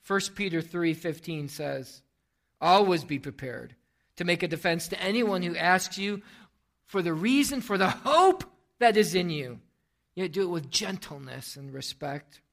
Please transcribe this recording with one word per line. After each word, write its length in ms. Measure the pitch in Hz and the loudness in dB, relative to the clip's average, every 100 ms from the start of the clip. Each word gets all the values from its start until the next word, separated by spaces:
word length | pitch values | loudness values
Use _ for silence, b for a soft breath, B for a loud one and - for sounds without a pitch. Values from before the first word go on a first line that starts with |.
First 300 | - 196 190 | -2 -2 -2
Peter 280 | - 202 165 | -6 -2 -2
three 320 | 165 175 170 | -4 -2 0
fifteen 560 | 160 170 156 - 160 143 | 0 -4 -6 -8 -8 -8
says, 520 | - 147 135 131 - _ _ _ _ _ _ | -8 -6 -6 -10 -20 _ _ _ _ _ _
"Always 420 | 160 185 202 175 | 4 6 6 2
be 160 | 135 143 | -2 -6
prepared 560 | 143 - 131 120 - - _ _ _ - | -8 -12 -12 -12 -14 -20 _ _ _ -8
to 80 | |
make 200 | 175 175 | -2 0
a 40 | 175 | 0
defense 400 | 165 185 170 - | 0 0 0 -2
to 140 | 190 | -6
anyone 400 | 185 220 226 190 | -2 0 2 0
who 160 | 175 165 | -2 0
asks 400 | 165 185 - - | 4 4 2 -4
you 240 | 196 202 B B B _ _ _ _ | -4 -4 B B B _ _ _ _
for 160 | 196 | -2
the 120 | 175 | 0
reason 460 | 160 202 269 285 269 | 0 2 4 2 -2
for 180 | - 196 | -2 0
the 120 | 185 | 2
hope 560 | - 247 311 381 370 - _ _ _ | 0 4 6 8 6 -4 _ _ _
that 160 | 233 214 | 4 6
is 180 | 190 | 4
in 160 | 180 175 | 2 -2
you, 300 | 151 127 113 _ _ _ _ _ - | -4 -8 -14 _ _ _ _ _ -8
yet 160 | 185 | -6
do 120 | 160 | -2
it 80 | 190 | -2
with 200 | 170 135 | -2 -2
gentleness 840 | - 208 190 - 143 135 127 - - | -4 -4 -8 -10 -16 -14 -14 -14 -14
and 160 | 139 | -14
respect." 680 | 135 131 - 143 147 - - _ | -12 -12 -10 -8 -10 -12 -20 _